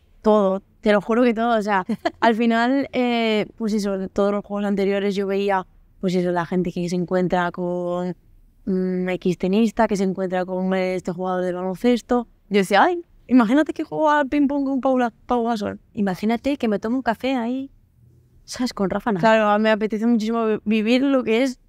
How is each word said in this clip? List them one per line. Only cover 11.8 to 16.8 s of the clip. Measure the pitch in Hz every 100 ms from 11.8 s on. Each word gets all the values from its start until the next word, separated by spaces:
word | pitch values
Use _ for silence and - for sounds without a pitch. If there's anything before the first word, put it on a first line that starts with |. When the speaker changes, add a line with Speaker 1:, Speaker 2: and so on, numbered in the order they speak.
| 240 240 - 247 233 _ -
Speaker 1:
Yo | 202
decía, | 185 202
"Ay, | 339 349 - _ -
imagínate | 254 214 277 320
que | 311
juego | 302 - 311
al | 294 269
ping-pong | 294 277 285 269
con | 269
Paula, | 269 254 240 - -
Pau | 247 233
Gasol". | 226 196 202 _
Speaker 2:
Imagínate | - 196 180 214 233 269 285
que | 233
me |
tomo | 202